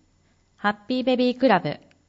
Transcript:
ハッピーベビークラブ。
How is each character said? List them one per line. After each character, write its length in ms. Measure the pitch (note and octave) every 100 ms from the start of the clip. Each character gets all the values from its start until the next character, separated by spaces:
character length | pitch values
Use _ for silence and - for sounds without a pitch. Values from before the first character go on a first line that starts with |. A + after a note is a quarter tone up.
| _ _ _ _ _ _
ハ 160 | G#3
ッ 160 | G#3 -
ピ 140 | B3+
ー 20 |
ベ 120 | B3+ B3
ビ 180 | B3 B3
ー 40 |
ク 80 | C4
ラ 120 | F#3
ブ。 200 | D3+ - _ _